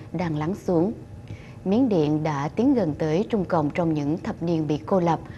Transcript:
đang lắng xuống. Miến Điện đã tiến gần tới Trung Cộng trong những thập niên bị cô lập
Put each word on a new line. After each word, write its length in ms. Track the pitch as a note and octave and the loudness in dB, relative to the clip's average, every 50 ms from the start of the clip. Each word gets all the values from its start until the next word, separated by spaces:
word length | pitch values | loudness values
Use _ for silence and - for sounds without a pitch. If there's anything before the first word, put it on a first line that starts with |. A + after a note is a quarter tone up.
| - - - | -12 -8 -6
đang 240 | E3 F3+ E3 D3+ | -4 -4 -2 -2
lắng 180 | D3+ D3+ E3 G#3+ | -2 -2 -4 -4
xuống. 380 | - - G3 F3+ D#3+ E3+ G#3+ - - - - - - - - - - - - - - - | -4 -2 0 2 2 2 0 -2 -6 -12 -16 -16 -16 -14 -14 -14 -14 -14 -16 -14 -6 -2
Miến 240 | F#3 G3 A#3+ C#4 A#3 | 2 2 4 4 4
Điện 340 | G3+ E3 D3+ D3 D3+ D3+ D#3 | 4 4 4 4 2 2 0
đã 260 | D#3+ D3 C#3 C#3+ D3+ - | 0 -2 -2 -2 -2 0
tiến 180 | - A#3 C#4+ C#4 | 2 2 4 4
gần 200 | A#3 F#3 D3+ C#3+ | 4 2 0 0
tới 280 | - E3 D#3 D#3 F3 A3 A3+ | 0 0 2 2 2 0 0
Trung 160 | A#3+ G#3 E3+ | 0 -2 0
Cộng 240 | - F3+ D#3+ D3+ C#3+ | 2 2 2 2 0
trong 240 | - F3+ E3+ E3 D#3 | 0 0 2 2 2
những 240 | D3+ C#3+ C#3+ E3 | 0 0 0 -2
thập 260 | G3 - A#3 - - E3+ | -2 -4 -6 -6 -4 -2
niên 240 | E3+ E3+ D#3+ D#3 | 0 0 2 2
bị 100 | D3 D3+ | 0 0
cô 220 | C#3 - - G3 F#3 | -2 0 0 2 2
lập 200 | E3+ E3+ D#3+ - - - - | 4 4 2 0 -2 -8 -14